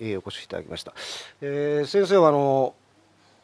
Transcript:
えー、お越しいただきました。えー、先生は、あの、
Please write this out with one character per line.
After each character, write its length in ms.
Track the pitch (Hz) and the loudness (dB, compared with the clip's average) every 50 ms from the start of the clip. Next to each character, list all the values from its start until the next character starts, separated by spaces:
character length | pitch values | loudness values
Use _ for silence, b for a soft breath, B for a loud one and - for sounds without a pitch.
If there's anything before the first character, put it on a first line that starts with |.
え 160 | 113 110 101 | -8 -8 -6
ー、 40 | 95 | -8
お 60 | - | -8
越 140 | 98 - - | -10 -14 -16
し 20 | - | -14
い 60 | - | -12
た 80 | 95 | -12
だ 60 | 87 82 | -12 -10
き 40 | |
ま 80 | 76 85 | -12 -14
し 80 | - - | -14 -14
た。 100 | - B B B B B B B B B _ | -16 B B B B B B B B B _
え 440 | 143 143 143 147 147 147 147 147 147 | -10 -6 -4 -4 -2 -2 -2 -2 -2
ー、 20 | |
先 200 | - - 202 196 | 0 0 0 2
生 120 | 175 202 | 4 6
は、 100 | 190 165 | 6 6
あ 40 | 156 147 | 6 6
の、 420 | 143 143 139 135 135 131 - - _ _ _ _ _ _ _ _ _ _ _ _ _ | 4 2 2 2 0 0 -2 -4 _ _ _ _ _ _ _ _ _ _ _ _ _